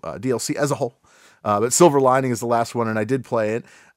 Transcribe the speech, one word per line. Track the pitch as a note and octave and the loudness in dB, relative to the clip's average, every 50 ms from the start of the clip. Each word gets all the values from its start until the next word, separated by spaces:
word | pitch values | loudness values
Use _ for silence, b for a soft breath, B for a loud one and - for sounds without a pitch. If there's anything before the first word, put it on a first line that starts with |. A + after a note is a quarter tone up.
| - | -10
uh, | E2 D2 E2+ | -10 -10 -6
D | G2+ C3 | -4 -2
L | B2 A2 | -2 -2
C | - - D3 | -2 -4 -4
as | - D3 C#3+ | -2 -2 -2
a | D3 | -2
whole. | - C#3 A#2+ - _ _ b b b b b b b b | -4 -6 -8 -8 _ _ b b b b b b b b
Uh, | - G#2 G#2 | 0 0 2
but | A2 B2+ A#2+ | 0 2 4
Silver | - F3 F3 C#3+ C#3 | 6 6 6 6 6
Lining | C3+ B2+ B2+ C3+ C3+ B2+ | 4 4 4 2 2 0
is | A#2+ G#2+ | -2 -4
the | A#2+ | -2
last | A#2 A#2+ A#2 A#2 - - | 0 0 0 0 -2 -2
one, | B2 A#2 | -4 -4
and | A2 A2 | -2 -2
I | A2 G#2+ | -4 -2
did | A2 C3 C#3 A#2+ | -2 -2 -4 -4
play | - C3 A#2 A2 G#2+ A2 | -4 -4 -2 -2 -2 -2
it. | A#2+ - B B B B B B | -4 -8 B B B B B B